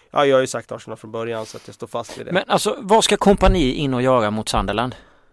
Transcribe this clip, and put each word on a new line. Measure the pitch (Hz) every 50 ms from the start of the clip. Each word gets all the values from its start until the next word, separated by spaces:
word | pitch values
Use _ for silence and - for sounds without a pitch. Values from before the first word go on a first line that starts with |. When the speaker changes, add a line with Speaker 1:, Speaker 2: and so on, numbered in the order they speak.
| _ _
Speaker 1:
Ja, | - - 147
jag | 139 135
har | 131
ju | 131 127
sagt | - 120 117 -
Arsenal | 113 113 - - 110 -
från | - 110
början | 107 113 113 117 117 110 110
så | - - 117
att | - -
jag | 101
står | - - 110
fast | - 120 113 - - -
vid | -
det. | 117
Speaker 2:
Men | - 180 - -
alltså, | - 180 - 208 214 -
vad | 247 190 208 226 -
ska | - 214 202
kompani | - 196 202 - - 190 190 185 151 127 135
in | - 151 139 131
och | 123
göra | 123 131 131 123 110 104
mot | 104 107 107 -
Sunderland? | - 117 101 98 101 107 120 127 117 - - _ _ _ _ _